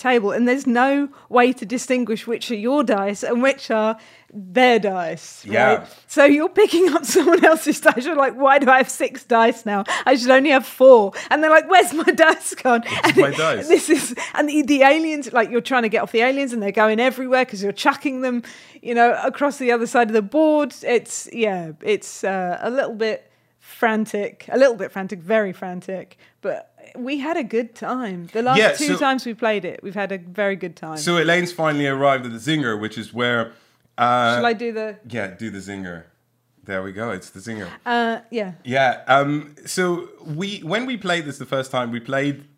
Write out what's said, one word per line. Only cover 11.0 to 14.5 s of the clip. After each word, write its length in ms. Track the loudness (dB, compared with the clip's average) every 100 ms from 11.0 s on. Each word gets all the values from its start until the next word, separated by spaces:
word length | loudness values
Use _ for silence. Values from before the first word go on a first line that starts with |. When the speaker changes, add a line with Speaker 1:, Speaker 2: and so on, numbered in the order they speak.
| 6 -4 -2
Speaker 1:
And 120 | 0
they're 60 | 4
like, 180 | 4 6
"Where's 240 | 4 4
my 120 | 0
dice 500 | 0 4 4 2 -4
gone?" 280 | -4 0 0
Speaker 2:
Where's 220 | -2 -2
Speaker 1:
And 120 | 0 4
Speaker 2:
my 120 | 2
dice? 360 | 2 -2 -2 2
Speaker 1:
this 220 | 2 4
is, 240 | 0 -2 -8 -6
and 160 | -2
the, 140 | 0